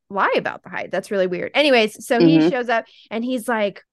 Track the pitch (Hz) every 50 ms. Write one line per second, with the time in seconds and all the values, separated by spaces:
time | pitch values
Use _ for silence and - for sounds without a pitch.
0 | _ _ 196 - 208 480 523 - - - - - - - 175 104 - - - 180
1 | 196 - 214 196 185 185 180 170 - - - 277 302 294 254 233 220 214 - -
2 | - - 247 233 170 160 160 160 156 - 269 247 240 233 233 226 226 - _ _
3 | - _ 208 226 233 254 254 247 208 - 233 220 208 202 - - - _